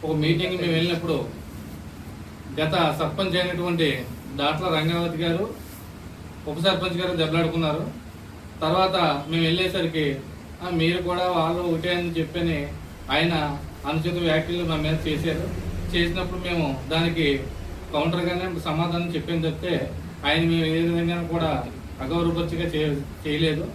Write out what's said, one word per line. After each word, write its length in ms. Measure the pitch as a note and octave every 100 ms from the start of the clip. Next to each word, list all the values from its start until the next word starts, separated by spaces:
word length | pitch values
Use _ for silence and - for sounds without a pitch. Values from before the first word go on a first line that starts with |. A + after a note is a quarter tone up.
| D#3+
ఒక 80 |
మీటింగ్ 420 | D#3 D3+ E3 F3+ F3+
మేము 140 | F3
వెళ్ళినప్పుడు 540 | D#3+ F3 E3 E3 C#3+ - - - - - - - - - - - - - C#3
గత 340 | D#3 F3+ D#3 D3
సర్పంచ్ 380 | D3+ - F#3+ F3
అయినటువంటి 680 | F3+ E3+ F3 E3+ D3+ C3 - - -
దాట్ల 300 | C3+ C#3+ D#3
రంగనాథ్ 520 | F3+ D#3+ D#3+ E3+ E3+ D#3+
గారు, 360 | E3+ E3+ A3+ - - - - - - - - - -
ఉప 120 | D#3+
సర్పంచ్ 420 | F#3+ F3+ F3+ E3+
గారు 160 | F3+ E3
దెబ్బలాడుకున్నారు. 720 | D#3 E3 D#3+ E3 D#3 D#3 - - - - - - - -
తర్వాత 640 | D#3 F#3 F#3+ F#3 D#3+ C#3+ D3+
మేము 140 | E3
వెళ్ళేసరికి, 720 | E3 F3 F#3 F#3 D#3+ D#3+ C#3+ C3 - - - -
"ఆ, 40 | F3+
మీరు 340 | E3+ E3 F3
కూడా 240 | E3+ F3+ F3+
వాళ్ళు 340 | E3+ D#3+ F3
ఒకటే" 280 | F3 D#3+ E3+
అని 300 | F3 F3 E3
చెప్పని 480 | D#3 F3 E3+ D3+ D3 - - - -
ఆయన 460 | D3 E3+ E3 D3 - - -
అనుచిత 300 | C#3 D#3 E3
వ్యాఖ్యలు 500 | E3+ E3+ D#3+ E3 F3
మా 120 | E3
మీద 320 | D3+ D3+ D#3+ D#3+
చేశారు. 420 | D3 E3 D3+ - - - - - E3+
చేసినప్పుడు 420 | E3+ F3 F3 F3+
మేము 440 | F3+ E3+ C#3 C3 -
దానికి 520 | D#3+ E3+ E3 D3 C3+ C3 - - - -
కౌంటర్గానే 680 | D3 E3 E3+ E3+ F3+ F#3 E3
సమాధానం 560 | D#3+ D#3 E3+ E3+ F3
చెప్పాం 260 | D#3+ - E3+
తప్పితే 500 | D#3+ D3+ F3 E3 - - - -
ఆయన 140 | C#3+ D#3+
మేము 260 | E3 E3
ఏ 160 | D#3+ D#3+
విధంగా 460 | E3+ E3+ E3+ E3+ E3
కూడా 360 | E3 D#3+ C3 - - - -
అగౌరవపరిచిగా 600 | C3 E3+ E3 E3 E3 E3
చే-, 640 | E3 D3+ D3+ C#3 - - D3+
చేయలేదు. 400 | D3+ D#3+ C#3 -